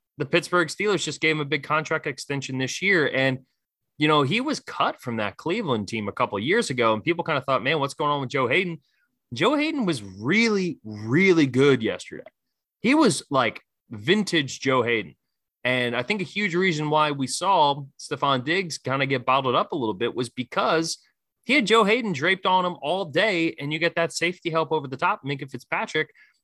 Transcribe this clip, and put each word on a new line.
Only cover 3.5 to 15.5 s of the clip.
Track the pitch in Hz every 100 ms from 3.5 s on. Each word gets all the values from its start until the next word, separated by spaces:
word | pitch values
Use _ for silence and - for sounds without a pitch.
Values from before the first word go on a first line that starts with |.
| _ _ _ _ -
you | 151
know, | 151
he | 135 214
was | 277 240
cut | - - - -
from | 127 113
that | 104 -
Cleveland | 156 208 185 113 98
team | 113 101
a |
couple | - 120 101
of |
years | 120 220 -
ago, | 123 113
and | 110
people | 123 170
kind | 170 147
of | 143
thought, | 127
"Man, | 127 147
what's | 135
going | - 147
on | 143
with | 123
Joe | 139 120
Hayden?" | 156 190 160 _ _ _ _ _
Joe | 120 202 294
Hayden | 311 294 196
was | 135
really, | 98 95 113 208 233 202 180 -
really | 110 104 110 139 190 170 139
good | 123 143 131
yesterday. | 107 90 - 73 - _ _ _ _ _
He | 214
was, | 302 269 139 -
like, | 135 117 - - _ _
vintage | 110 113 214 208 170 135 -
Joe | 135 131
Hayden. | 117 113 95 - _ _ _